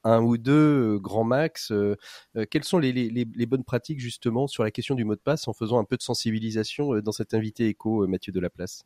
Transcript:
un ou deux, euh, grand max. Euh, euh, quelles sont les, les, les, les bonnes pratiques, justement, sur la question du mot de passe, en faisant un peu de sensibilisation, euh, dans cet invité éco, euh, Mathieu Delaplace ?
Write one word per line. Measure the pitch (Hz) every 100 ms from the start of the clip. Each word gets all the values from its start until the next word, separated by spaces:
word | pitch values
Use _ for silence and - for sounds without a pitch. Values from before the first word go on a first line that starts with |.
un | 113 113
ou | 117 117
deux, | 117 147 151 143 113
euh, | 104
grand | 98 104
max. | 113 131 156 - -
Euh, | 104 101 104 - - - 110
euh, | 110
quelles | 156
sont | - 185
les, | 135
les, | 127 120
les, | 117 120
les | 113 117
bonnes | 131
pratiques, | 123 120 - 151
justement, | 120 - 120 117 139
sur | -
la | 110
question | - -
du | 131
mot | 107 104
de |
passe, | - 160 -
en |
faisant | 107 110 120
un |
peu | 104 127
de |
sensibilisation, | - 120 117 110 110 110 107 - 143
euh, | 113
dans | 107
cet | 107 110
invité | 110 110 - 117
éco, | 101 110 110
euh, | 95
Mathieu | 92 -
Delaplace ? | 92 87 - 90 -